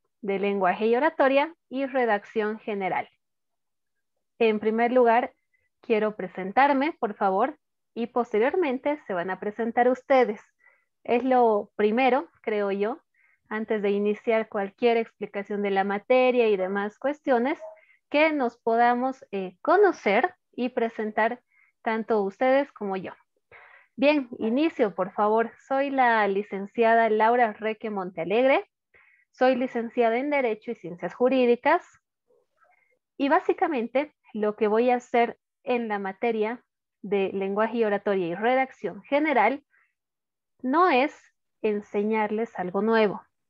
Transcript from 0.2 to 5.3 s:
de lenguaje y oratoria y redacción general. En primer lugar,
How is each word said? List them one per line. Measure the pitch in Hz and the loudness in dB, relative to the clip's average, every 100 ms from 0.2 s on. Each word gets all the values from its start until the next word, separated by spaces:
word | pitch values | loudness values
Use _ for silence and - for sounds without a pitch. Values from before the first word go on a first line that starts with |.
de | 196 196 | -6 -2
lenguaje | 202 202 185 190 220 | -2 0 0 0 0
y | 240 | 2
oratoria | 311 320 269 269 320 330 - | 2 2 2 2 0 -6 -10
y | 254 269 | -6 -4
redacción | 262 233 208 - 226 208 220 | 0 0 0 -2 -4 -4 -6
general. | - 202 185 156 - _ _ _ _ _ _ _ _ _ _ _ _ - | -8 -6 -4 -4 -8 _ _ _ _ _ _ _ _ _ _ _ _ -2
En | 226 214 | 0 0
primer | 214 220 233 | -2 0 2
lugar, | 254 233 226 247 | 4 4 4 0